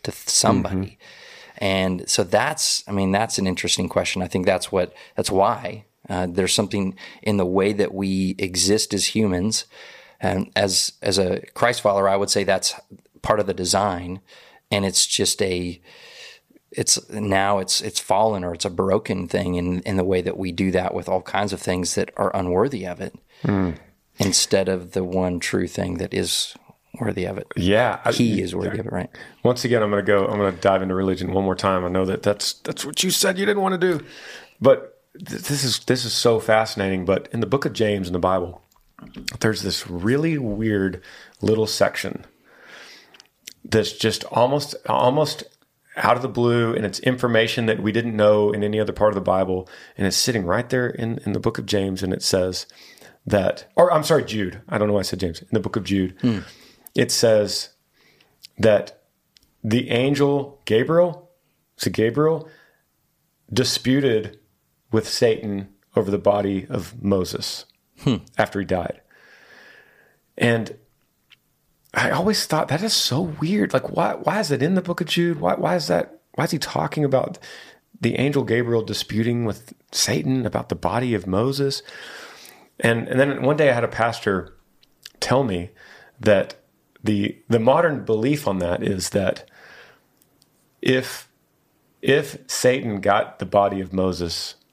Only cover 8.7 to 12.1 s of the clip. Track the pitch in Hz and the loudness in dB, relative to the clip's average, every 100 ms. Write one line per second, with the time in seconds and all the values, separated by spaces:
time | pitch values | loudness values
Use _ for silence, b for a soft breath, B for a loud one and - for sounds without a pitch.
8.7 | 107 - 98 - 110 104 90 104 110 - | 2 0 -2 -2 0 0 0 0 -2 -6
9.7 | B B B B B 95 92 - 95 101 | B B B B B -2 -2 -2 0 0
10.7 | 92 - - 101 95 90 90 - - 120 | 0 -2 -4 -2 0 0 -2 -6 -2 0
11.7 | 120 104 101 98 | 2 2 4 4